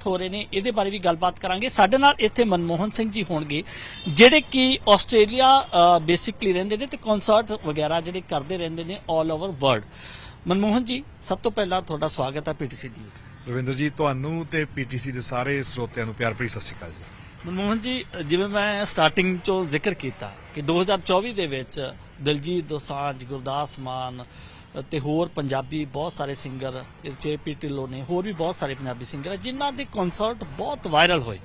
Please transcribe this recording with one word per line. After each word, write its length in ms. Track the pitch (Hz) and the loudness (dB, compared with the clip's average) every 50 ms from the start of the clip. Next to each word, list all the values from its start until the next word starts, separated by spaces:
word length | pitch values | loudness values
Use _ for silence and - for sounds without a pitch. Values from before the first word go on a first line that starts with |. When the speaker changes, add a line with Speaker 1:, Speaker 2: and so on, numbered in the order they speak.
| - | -2
Speaker 1:
ਹੋ 120 | 202 185 | -2 0
ਰਹੇ 120 | 175 185 185 | 0 -2 -4
ਨੇ, 180 | 190 208 202 - 214 | -4 -6 -6 -4 -4
ਇਹਦੇ 180 | 196 196 247 | -2 -2 0
ਬਾਰੇ 180 | 208 214 196 196 | 2 2 0 0
ਵੀ 100 | 196 202 | 0 0
ਗੱਲਬਾਤ 400 | 180 175 170 160 180 180 175 - | 2 2 2 2 2 0 0 -2
ਕਰਾਂਗੇ। 300 | - 180 185 196 240 254 | -2 -2 -2 -2 -2 0
ਸਾਡੇ 280 | - - 196 196 240 | 4 6 6 6 8
ਨਾਲ 180 | 269 285 285 285 - | 8 8 6 6 6
ਇੱਥੇ 240 | 220 208 - 247 233 | 4 2 4 4 4
ਮਨਮੋਹਨ 460 | 214 180 175 170 170 170 165 202 214 | 4 4 2 2 2 0 0 0 0
ਸਿੰਘ 220 | - - 226 214 | -2 -2 -2 -2
ਜੀ 140 | 196 220 180 - | -2 -2 -2 -2
ਹੋਣਗੇ, 340 | 170 151 156 147 143 156 - - - - - - - - - | -2 -2 -2 -2 -4 -4 -4 -6 -10 -14 -14 -14 -12 -8 -6
ਜਿਹੜੇ 340 | 175 143 160 233 247 302 302 | 2 8 10 10 10 10 8
ਕਿ 380 | - - - 262 262 262 262 - - 214 | 4 2 2 4 4 4 4 4 6 6
ਆਸਟ੍ਰੇਲੀਆ, 680 | 202 190 - - 247 220 214 208 233 254 262 262 269 269 | 6 6 6 4 6 6 6 6 6 6 8 8 8 6
ਅ, 400 | - - - 175 170 175 175 165 | 6 4 6 8 8 8 8 6
basically 540 | 156 160 175 170 - 233 196 - 233 196 180 | 6 2 2 2 0 -2 -4 -2 0 0 2
ਰਹਿੰਦੇ 240 | 180 190 208 214 | 0 0 -2 -2
ਨੇ 80 | 208 277 | -4 -4
ਤੇ 120 | - 294 | -6 -8
ਕਨਸਰਟ 540 | - - 220 214 196 - 220 214 226 226 208 | -4 0 0 0 2 4 6 6 6 4 2
ਵਗੈਰਾ 500 | 214 214 180 156 147 151 151 151 165 170 | -4 -6 -4 -4 -2 0 0 0 0 0
ਜਿਹੜੇ 200 | 160 175 180 185 | -2 -4 -6 -8
ਕਰਦੇ 360 | 180 - 170 143 135 151 190 | -6 -4 -4 -4 -2 -4 -4
ਰਹਿੰਦੇ 260 | 175 170 160 165 165 165 | -4 -4 -4 -6 -6 -8
ਨੇ 160 | 165 196 - | -8 -8 -8
all 340 | - - 165 160 156 160 160 | -4 -2 0 0 2 0 -2
over 160 | 156 180 196 | -4 -4 -6
world। 320 | 165 131 139 135 120 107 104 - - - - - - - - - - - - | -2 2 4 4 4 2 0 -6 -14 -18 -18 -16 -16 -16 -16 -18 -16 -6 -2
ਮਨਮੋਹਨ 380 | 170 180 196 208 214 208 254 240 | 0 2 2 4 4 2 2 0
ਜੀ, 180 | 226 247 269 294 - - - | 0 -4 -6 -8 -10 -16 -10
ਸਭ 160 | - - 190 | -6 -4 -4
ਤੋਂ 140 | - - 233 | -2 -2 -2
ਪਹਿਲਾਂ 300 | 202 220 202 175 185 185 | 0 0 0 0 0 -2
ਤੁਹਾਡਾ 260 | 170 156 156 147 160 | -2 -2 -4 -2 -2
ਸਵਾਗਤ 400 | 151 - 156 127 135 139 151 147 | -2 -2 -2 -4 -4 -4 -4 -4
ਹੈ 60 | 160 151 | -6 -6
ਪੀਟੀਸੀ 360 | - 151 117 - - - 127 | -4 -6 -8 -8 -10 -12 -14
ਨਿਊਜ਼। 600 | 113 - 110 104 - - - - - - - 123 | -14 -14 -16 -16 -18 -18 -20 -20 -18 -14 -10 -6
Speaker 2:
ਰਵਿੰਦਰ 240 | 120 131 127 131 135 | -4 -4 -2 -2 -2
ਜੀ, 160 | 131 151 151 | 0 -2 -2
ਤੁਹਾਨੂੰ 560 | 143 151 156 143 131 131 135 151 165 165 170 | 0 0 0 0 0 -2 -4 -4 -4 -6 -6
ਤੇ 200 | 143 165 156 151 | -4 -2 -2 -2
ਪੀਟੀਸੀ 460 | - - 143 131 120 131 120 107 135 | -2 -4 -6 -6 -6 -6 -6 -6 -6
ਦੇ 100 | 123 123 | -6 -6
ਸਾਰੇ 420 | 113 - 127 123 127 139 143 139 127 | -6 -4 -2 -2 0 0 -2 -2 -2
ਸਰੋਤਿਆਂ 420 | - - 123 117 110 - 123 113 | -4 -6 -6 -6 -6 -4 -6 -6
ਨੂੰ 100 | 110 104 | -6 -4
ਪਿਆਰ 180 | 117 120 113 107 | -2 -2 -2 -2
ਭਰੀ 140 | - 123 | -2 -4
ਸਤਿ 120 | 110 - 101 | -6 -6 -6
ਸ਼੍ਰੀ 180 | - - - | -8 -8 -8
ਅਕਾਲ 140 | - 90 85 | -10 -12 -14
ਜੀ। 60 | 82 - - - - - - - - - - | -14 -14 -16 -18 -18 -20 -20 -20 -18 -14 -10
Speaker 1:
ਮਨਮੋਹਨ 340 | 170 180 185 202 202 226 226 | -8 -4 -2 0 0 0 0
ਜੀ, 260 | 214 254 254 247 - - - 180 156 | -2 -4 -4 -4 -6 -8 -8 -8 -2
ਜਿਵੇਂ 220 | 143 170 180 202 | 0 2 2 2
ਮੈਂ 380 | 202 202 208 202 208 202 202 208 | 2 0 0 0 0 0 -2 -2
ਸਟਾਰਟਿੰਗ 540 | - - 180 156 156 - 196 180 185 185 175 - | -2 2 4 4 4 4 4 2 2 0 0 0
ਚੋਂ 220 | 208 190 190 185 | 0 0 0 0
ਜ਼ਿਕਰ 280 | 147 143 151 - 208 175 | 0 -2 -2 0 -2 -4
ਕੀਤਾ 380 | - - 127 - - 107 98 101 - - - - | -4 -4 -8 -8 -8 -10 -12 -12 -14 -18 -14 -10
ਕਿ 60 | 151 | -4
ਦੋ 200 | 143 147 170 175 | 0 2 2 2
ਹਜ਼ਾਰ 180 | 185 202 196 185 | 4 2 0 0
ਚੌਵੀ 340 | - - 185 185 214 247 220 | 2 2 2 2 2 0 -4
ਦੇ 140 | 196 175 | -4 -4
ਵਿੱਚ 440 | 147 135 131 123 - - 147 135 131 - - - - - - | -4 -4 -6 -8 -8 -10 -8 -8 -8 -10 -14 -18 -20 -12 -4
ਦਿਲਜੀਤ 440 | 135 147 151 143 143 170 180 175 151 | -2 -2 0 0 -2 -2 -2 -2 -2
ਦੋਸਾਂਝ, 600 | 143 151 143 - - 143 139 143 143 135 131 127 | -4 -6 -8 -6 -6 -6 -4 -4 -4 -4 -6 -10
ਗੁਰਦਾਸ 540 | 123 139 135 127 135 135 143 147 - - 135 | -10 -10 -8 -6 -4 -4 -2 -4 -4 -8 -10
ਮਾਨ 460 | 131 127 127 131 127 127 127 127 120 - - - - - - - - - - 139 135 - | -10 -8 -8 -6 -8 -8 -10 -12 -14 -16 -18 -20 -20 -20 -20 -20 -20 -14 -12 -12 -8 -6
ਤੇ 80 | 165 147 | -6 -4
ਹੋਰ 280 | 131 151 151 165 175 | -2 0 0 0 0
ਪੰਜਾਬੀ 580 | 165 - 156 143 135 135 135 127 131 156 156 151 | -2 -2 -4 -4 -2 -2 -4 -4 -4 -6 -6 -6
ਬਹੁਤ 280 | 135 131 139 160 170 - | -6 -6 -6 -6 -6 -6
ਸਾਰੇ 220 | 165 143 139 139 | -6 -6 -6 -6
ਸਿੰਗਰ, 480 | 131 - 135 131 131 135 131 127 127 - - - - - 147 131 131 | -8 -10 -10 -10 -8 -8 -8 -8 -10 -12 -14 -16 -16 -14 -14 -12 -8
ਜੇ 160 | - 151 151 | -6 -4 -4
ਪੀ 160 | 151 - 160 147 | -4 -6 -8 -8
ਢਿੱਲੋਂ 340 | - 160 147 139 139 131 | -8 -6 -6 -6 -6 -6
ਨੇ, 140 | 127 127 135 | -8 -8 -10
ਹੋਰ 240 | 135 135 175 180 185 | -6 -4 -2 -2 -2
ਵੀ 60 | 214 | -4
ਬਹੁਤ 240 | 190 160 160 175 185 | -4 -4 -4 -4 -4
ਸਾਰੇ 200 | - 160 135 135 | -4 -6 -6 -6
ਪੰਜਾਬੀ 300 | 131 135 127 120 120 127 | -6 -8 -8 -8 -8 -10
ਸਿੰਗਰ 260 | - - 139 143 180 | -10 -10 -10 -8 -8
ਆ, 40 | 202 | -8
ਜਿਨ੍ਹਾਂ 360 | 180 190 254 254 269 285 285 | -8 -8 -8 -6 -4 -4 -4
ਦੇ 140 | 262 277 277 | -4 -6 -8
ਕਨਸਰਟ 580 | - - 208 180 175 - - 208 220 233 208 185 | -6 -4 -2 -2 -2 -2 -2 -2 -2 -2 -4 -10
ਬਹੁਤ 440 | 147 139 165 208 277 294 - - | -10 -8 -6 -6 -6 -6 -6 -2
ਵਾਇਰਲ 320 | 185 156 151 170 180 175 156 | 2 6 6 6 6 6 2
ਹੋਏ। 200 | 120 117 101 92 - | 0 -2 -8 -10 -12